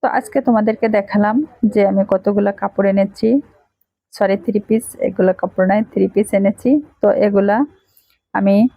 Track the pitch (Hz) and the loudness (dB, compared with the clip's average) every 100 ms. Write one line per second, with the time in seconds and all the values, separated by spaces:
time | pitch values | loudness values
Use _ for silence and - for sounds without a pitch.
0 | 262 - - 277 262 226 214 220 226 214 | -2 -4 -4 -4 0 0 0 -2 0 -2
1 | 202 208 208 233 302 - 214 208 196 196 | -2 0 0 0 -4 -2 -2 2 2 0
2 | 202 190 202 202 202 202 196 - 196 196 | 0 0 0 0 -2 -4 -8 -2 0 0
3 | 196 - 220 269 - _ _ _ _ _ | -2 -2 0 0 -2 _ _ _ _ _
4 | _ - 196 196 - 208 - 220 - - | _ -4 -2 -2 -2 -4 -2 -4 -4 -6
5 | - 185 185 185 190 - 185 208 220 208 | -6 0 0 0 -6 -2 0 0 -2 -2
6 | 196 - 208 202 196 202 247 294 294 _ | -2 -2 -2 0 0 -2 0 0 -2 _
7 | 208 - 208 202 196 214 294 _ _ _ | 0 2 2 2 0 0 -2 _ _ _
8 | _ _ _ 202 196 202 247 | _ _ _ -2 2 4 2